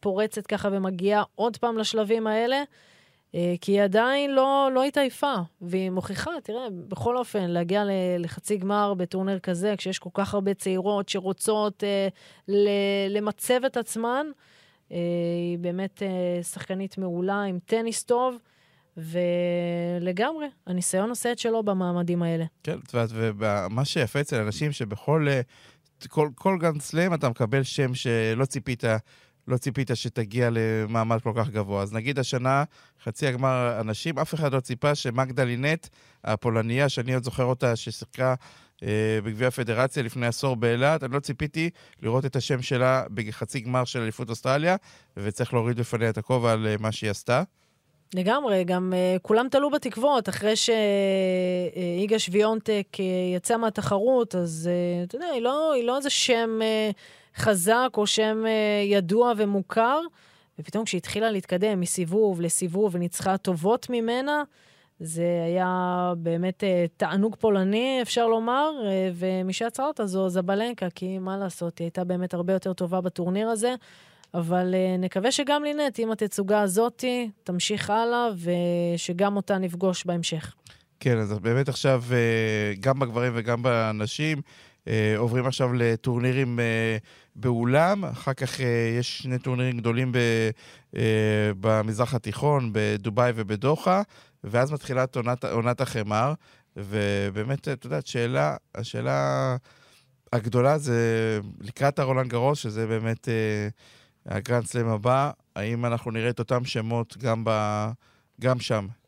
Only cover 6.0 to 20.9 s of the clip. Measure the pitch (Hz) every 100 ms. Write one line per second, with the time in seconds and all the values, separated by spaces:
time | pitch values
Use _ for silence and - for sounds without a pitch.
6 | - 190 320 339 - 226 247 175 151 185
7 | 233 247 233 208 175 170 170 202 202 190
8 | 180 180 165 - - 208 190 208 202 190
9 | 180 185 190 190 - 175 208 202 190 190
10 | 175 - 196 202 196 196 190 185 190 202
11 | 196 196 185 185 - 214 208 - 202 196
12 | 196 - - - - 202 202 202 196 202
13 | 196 208 208 - - 254 262 247 226 226
14 | 233 262 302 - _ _ _ _ - 175
15 | 175 175 170 175 175 175 175 180 196 -
16 | 196 185 180 175 170 185 - 190 196 -
17 | 185 175 190 202 202 180 - 226 226 226
18 | - 240 254 240 _ _ _ _ _ 170
19 | 160 175 175 175 175 175 175 175 175 175
20 | 180 180 254 320 294 - - 180 -